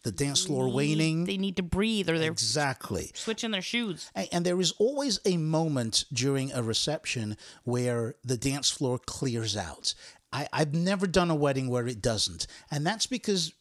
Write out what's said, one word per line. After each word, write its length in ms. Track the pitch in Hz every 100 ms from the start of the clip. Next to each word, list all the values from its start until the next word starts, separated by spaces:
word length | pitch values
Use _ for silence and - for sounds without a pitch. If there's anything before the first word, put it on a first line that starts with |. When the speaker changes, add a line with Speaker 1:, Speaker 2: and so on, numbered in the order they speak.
Speaker 1:
the 80 | -
dance 340 | 92 143 135 -
floor 200 | 139 131
Speaker 2:
Need 60 | 123
Speaker 1:
waning. 500 | 143 156 160 160 180
Speaker 2:
they 120 | 196
need 200 | 196 190
to 60 |
breathe 460 | 175 185 214 220 165
or 100 | 165
they're 120 | 160
Speaker 1:
Exactly. 800 | - 110 135 143 131 - 92 -
Speaker 2:
switching 380 | - - 220 233
their 100 | 202
shoes. 500 | 180 233 226 160 - -
Speaker 1:
A-, 120 | 185
and 120 | 175 175
there 140 | 180
is 100 | 175 -
always 400 | 220 285 277 190 214
a 120 | 175
moment 680 | 156 160 165 139 113 - -
during 380 | 123 131 139 135
a 100 | 135
reception 760 | 113 110 - 151 - 123 107 107 - -
where 520 | - 123 123 120 113 -
the 140 | 120 123
dance 320 | 139 139 -
floor 300 | - 135 123
clears 580 | - - 135 117 113 101
out. 360 | 85 - - - - - _
I, 160 | 123 147
I've 220 | - 156
never 340 | 156 175 202 190
done 240 | 170 175
a 40 | 156
wedding 340 | 143 135 131
where 180 | 123 120
it 140 | 113
doesn't. 440 | 120 110 - 85 - - -
And 160 | 147 151
that's 200 | 220 -
because 480 | 254 - 190 156 -